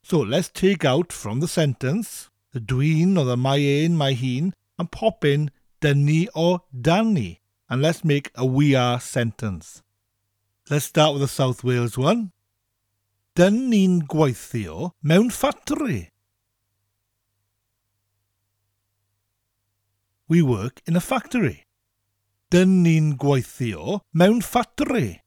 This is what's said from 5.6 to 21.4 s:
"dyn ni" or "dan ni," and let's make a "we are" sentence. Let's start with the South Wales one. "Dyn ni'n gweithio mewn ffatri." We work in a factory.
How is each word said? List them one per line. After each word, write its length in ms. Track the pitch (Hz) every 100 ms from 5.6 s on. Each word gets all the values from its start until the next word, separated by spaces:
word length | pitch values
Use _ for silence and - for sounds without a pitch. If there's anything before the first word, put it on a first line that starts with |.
| _ _
"dyn 240 | 151 143 143
ni" 220 | 156 180
or 280 | - 170 180 _
"dan 400 | 127 120 180 226
ni," 300 | 196 101 80 _ _ _
and 140 | 127
let's 240 | 151 170 160
make 240 | 143 -
a 120 | - 131
"we 280 | 127 147
are" 260 | 131 123 123
sentence. 840 | - - 117 - 113 87 80 - _ _ _ _ _ _ _ _ _
Let's 160 | 143 -
start 260 | - 156
with 80 | 143
the 80 | 139
South 340 | - 135 123
Wales 360 | 123 123 120 123
one. 340 | 131 233 208 _ _ _ _ _ _ _ _ _ _ -
"Dyn 320 | 180 214 262
ni'n 380 | 220 190 180 143
gweithio 840 | 160 151 117 - 120 95 78 170 -
mewn 260 | 147 170 240
ffatri." 800 | - 269 - - 294 277 123 85 _ _ _ _ _ _ _ _ _ _ _ _ _ _ _ _ _ _ _ _ _ _ _ _ _ _ _ _ _ _ _ _ _ _ _ _ _ _ _ _ _ _
We 140 | 165
work 400 | 151 113 107 - -
in 100 | 170
a 60 |
factory. 640 | - 262 - 254